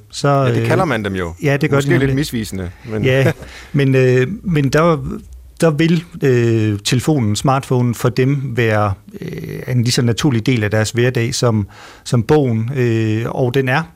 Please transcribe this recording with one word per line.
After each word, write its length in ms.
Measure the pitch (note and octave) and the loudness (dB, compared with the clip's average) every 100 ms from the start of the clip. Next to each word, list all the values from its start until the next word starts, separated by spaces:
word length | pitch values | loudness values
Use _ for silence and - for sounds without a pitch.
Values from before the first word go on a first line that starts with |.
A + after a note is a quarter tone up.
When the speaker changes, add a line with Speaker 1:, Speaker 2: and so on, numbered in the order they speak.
| - | -6
Speaker 1:
så, 180 | - C#3+ | -4 0
Speaker 2:
Ja, 260 | C#3 C3 | 2 2
det 60 | A2+ | 0
Speaker 1:
øh, 60 | A2+ | 0
Speaker 2:
kalder 180 | E3 | 0
man 200 | F3+ A#2 | 0 0
dem 100 | G2+ | -2
jo. 180 | F#2+ E2+ E2+ | -4 -6 -4
Speaker 1:
Ja, 140 | C#3+ C#3 | -2 0
det 140 | D3+ | 0
gør 60 | C#3 | 0
Speaker 2:
Måske 100 | C#3 | 2
Speaker 1:
de 60 | |
Speaker 2:
lidt 80 | E3+ | 0
Speaker 1:
nemlig. 160 | C3+ C3+ | 2 0
Speaker 2:
misvisende, 540 | D3+ A#2+ G#2 F#2+ F2+ - | -2 -6 -6 -8 -10 -12
men 200 | A#2 G#2+ | -10 -2
Speaker 1:
Ja, 280 | C3 C3 D3 - - - - | 0 2 2 -2 -10 -20 -6
men, 220 | C#3+ C3+ | 0 2
øh, 320 | C3 B2+ B2+ B2+ G#3 | 4 4 4 0 -4
men 260 | G3+ D3+ C#3 | -2 0 2
der, 300 | D3 E3+ D#3 C3+ G#3+ - - - - | 2 2 2 -2 -10 -14 -20 -16 0
der 100 | E3 | 0
vil, 340 | D3 E3 E3+ - - | 2 2 2 -2 -4
øh, 560 | C#3 B2 A#2 A2+ G#2+ G2+ | 0 2 2 2 0 -2
telefonen, 520 | - B2+ - D3+ G#2+ G#2 | 0 -2 0 0 0 0
smartphonen 580 | - C3+ - B2+ B2 | 0 0 0 0 0
for 140 | A2+ B2+ | 0 -2
dem 480 | A#2 C3 C#3+ C3 A#2+ | 0 0 0 -4 -2
være, 360 | A2+ G#2+ G#2 G2 - - | 0 2 0 -2 -10 -14
øh, 420 | - - - - - | -12 -10 -10 -10 -4
en 140 | B2+ | 0
lige 100 | A#2 | 0
så 100 | B2+ | 0
naturlig 440 | A#2+ A2+ D#3 A2+ A2 | 0 2 0 0 0
del 180 | B2 | 0
af 60 | G#2 | 0
deres 200 | G#2+ G#2+ | 0 0
hverdag 440 | A2+ B2 B2 A#2 | 0 0 0 -2
som, 340 | - B2 A2 G2+ - - - | 0 0 0 -2 -8 -20 -18
som 180 | - B2 | -2 -2
bogen, 480 | G#2+ D3+ C3 A2 A#2 C#3+ | 2 2 2 0 -2 0
øh, 460 | A#2+ A2+ A2 A2 A#2 | 0 2 0 -2 -4
og 260 | - B2+ | -2 0
den 140 | C3+ C3 | 0 0
er 140 | C3+ E3+ | 0 -2